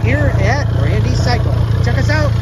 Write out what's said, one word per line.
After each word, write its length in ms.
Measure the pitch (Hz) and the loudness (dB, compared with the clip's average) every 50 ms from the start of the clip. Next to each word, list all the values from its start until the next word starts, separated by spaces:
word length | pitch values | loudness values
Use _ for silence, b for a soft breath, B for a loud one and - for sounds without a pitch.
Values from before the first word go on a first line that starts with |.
| - | 0
here 280 | 240 254 294 294 269 269 - - | 0 0 2 2 2 0 2 0
at 240 | - 262 294 285 - - - | 2 0 0 -2 -2 -2 -2
Randy 340 | - - - - - - - | 0 0 0 0 0 0 0
Cycle. 360 | - - 262 240 - - - - - - - - - - | 0 0 0 0 0 0 -2 0 -2 0 -2 0 0 0
Check 140 | - - | 0 0
us 120 | 277 277 285 | 0 0 0
out 220 | 294 302 302 285 - - | 0 0 0 0 0 -2